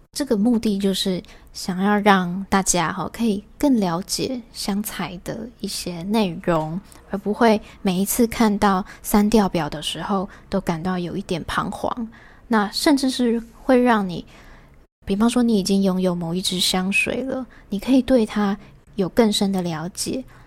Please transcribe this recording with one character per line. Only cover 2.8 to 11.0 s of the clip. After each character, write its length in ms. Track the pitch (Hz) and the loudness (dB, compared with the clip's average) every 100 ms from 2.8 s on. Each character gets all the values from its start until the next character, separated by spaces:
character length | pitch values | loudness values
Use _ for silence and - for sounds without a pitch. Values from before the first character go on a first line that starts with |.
| 160 | 0
哈， 160 | 185 - | -2 -6
可 100 | - | -2
以 200 | 233 202 - - | -2 -2 -6 -2
更 220 | 294 240 | 2 2
了 220 | 185 165 | 2 0
解 400 | - - 160 254 - | -4 -4 -4 -4 -10
香 300 | - - 202 | -10 -4 -4
材 380 | 208 - 175 175 | -4 -6 -8 -8
的 240 | - 156 233 - | -10 -10 -10 -10
一 80 | 196 | -8
些 340 | - 185 175 | -8 -8 -8
内 360 | 190 226 196 170 | -2 0 0 -2
容， 360 | 180 165 156 170 - - - | -2 0 0 -6 -10 -20 -10
而 60 | 196 | -6
不 120 | 196 | -4
会 300 | 214 233 214 - - | 2 4 4 -2 -6
每 160 | 196 180 | -2 0
一 60 | 202 | 0
次 200 | - 226 | 2 2
看 320 | - 220 202 | 2 2 2
到 260 | 208 185 196 - | 2 0 -4 -12
三 260 | - 214 208 | 0 2 4
调 180 | 220 190 | 4 2
表 220 | 175 147 | 0 -4
的 100 | 151 | -6
时 200 | 156 156 | -8 -6
候 260 | 175 196 180 - - | -4 -4 -4 -10 -6
都 100 | 196 | -4
感 200 | 190 165 | -2 -4
到 160 | 180 | -2
有 180 | 180 | -4